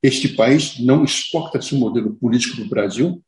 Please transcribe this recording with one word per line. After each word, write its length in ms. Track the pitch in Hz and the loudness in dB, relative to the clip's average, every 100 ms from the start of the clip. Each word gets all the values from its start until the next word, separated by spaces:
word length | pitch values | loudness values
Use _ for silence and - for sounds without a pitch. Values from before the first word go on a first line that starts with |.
este 280 | 135 - - | 2 2 -2
país 480 | - 113 147 - - | 2 4 4 2 -2
não 260 | 123 147 | 2 4
exporta 580 | 151 - - 165 160 - | 4 -2 -4 -6 -4 -8
seu 160 | - 143 | -4 -2
modelo 360 | 110 117 107 - | 0 0 -4 -2
político 400 | 117 120 117 - | 0 0 0 -8
do 120 | 101 | -6
Brasil 540 | 107 101 110 165 175 | -2 -2 0 -2 -2